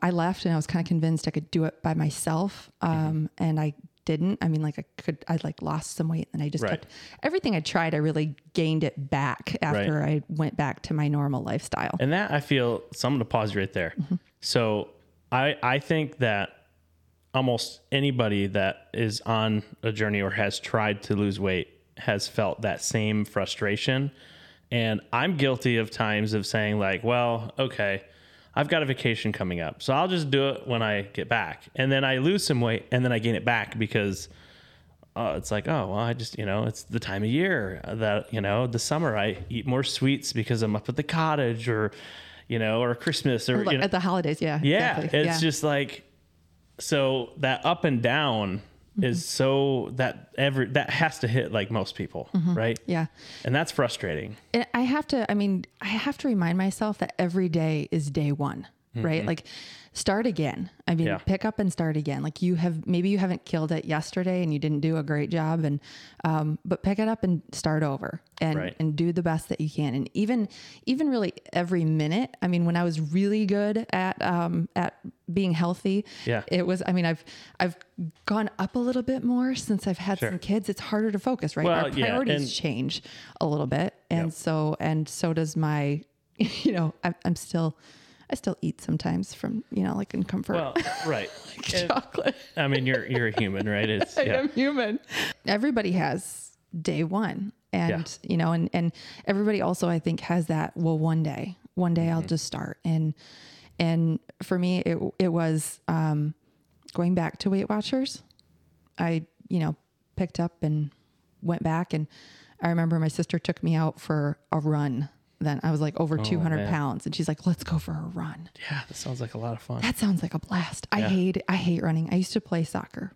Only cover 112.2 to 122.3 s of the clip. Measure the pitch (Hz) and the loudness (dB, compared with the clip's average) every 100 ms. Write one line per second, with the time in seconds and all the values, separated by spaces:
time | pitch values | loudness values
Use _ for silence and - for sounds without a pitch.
112.2 | - - - - 170 170 165 165 160 - | -20 -20 -20 2 4 4 4 4 4 2
113.2 | 165 170 - - 160 160 160 - - 156 | 0 0 0 0 2 4 4 0 0 2
114.2 | 143 143 _ 165 151 151 147 123 143 - | 2 0 _ 0 2 2 2 0 -4 -8
115.2 | _ _ 151 143 160 151 151 - 160 156 | _ _ -2 0 2 2 2 0 0 0
116.2 | - 170 165 156 - 160 139 98 - 156 | 0 0 2 0 0 0 0 -2 -4 -2
117.2 | 160 151 180 165 - 160 - 156 165 175 | -2 0 0 0 0 -2 -2 -6 -6 -8
118.2 | 160 156 170 - - 143 - - 139 127 | -8 -10 -16 -14 -8 -6 -8 -10 -8 -6
119.2 | 117 113 117 117 - 120 233 - 208 180 | -6 -6 -6 -6 -6 -2 -2 2 2 2
120.2 | - 160 - 180 165 - - 208 214 190 | 0 -4 -2 -2 -2 -8 -4 0 2 2
121.2 | 185 180 - 185 175 165 165 160 160 180 | 2 0 0 0 2 2 2 0 2 0
122.2 | 185 | 2